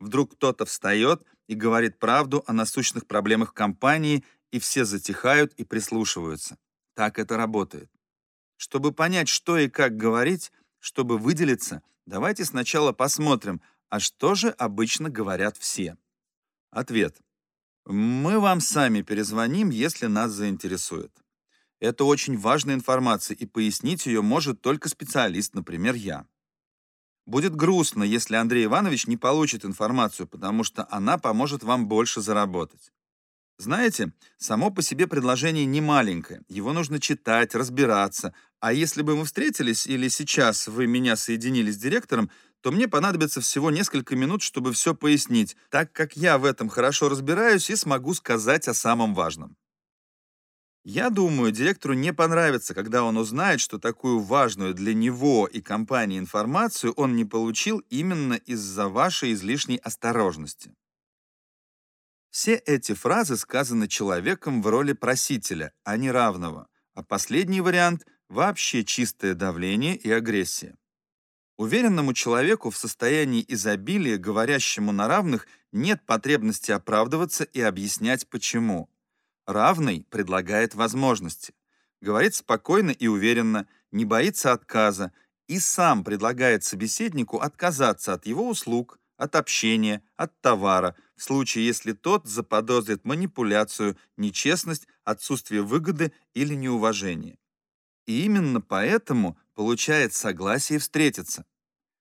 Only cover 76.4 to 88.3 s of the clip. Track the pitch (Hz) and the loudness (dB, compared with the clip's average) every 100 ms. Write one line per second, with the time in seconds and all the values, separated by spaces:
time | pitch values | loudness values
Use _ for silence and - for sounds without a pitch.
76.4 | 107 107 - 101 - 107 117 160 170 - | 2 -2 -2 -4 0 0 2 0 -2 -2
77.4 | 160 131 113 92 101 - 113 127 - 120 | -4 0 0 0 -4 -2 -2 -2 -4 -6
78.4 | - 117 113 90 - _ _ _ _ _ | -4 0 0 -2 -6 _ _ _ _ _
79.4 | - 98 127 180 143 87 - 110 92 95 | -6 2 4 4 2 -2 -4 -4 -2 -2
80.4 | 87 107 113 104 113 120 135 110 85 - | 0 0 0 0 -2 0 2 0 -2 -12
81.4 | - - _ _ _ _ 98 104 202 - | -16 -20 _ _ _ _ -2 2 2 0
82.4 | - 113 - 190 190 131 120 104 110 117 | -2 -2 2 2 2 0 0 2 2 2
83.4 | 113 107 101 _ _ 101 110 113 175 208 | 2 0 -4 _ _ -4 0 2 2 2
84.4 | 139 120 - 117 107 95 92 - _ _ | 2 0 0 2 2 2 -6 -10 _ _
85.4 | - 185 - - 170 117 92 104 110 123 | -8 -2 -2 2 2 2 0 -2 -2 2
86.4 | 127 107 - 95 110 - 226 156 117 113 | 2 2 0 -6 -4 -4 -4 -4 -4 -4
87.4 | 147 - 175 143 127 101 - 90 104 | -4 -2 -2 2 0 0 -4 -6 -4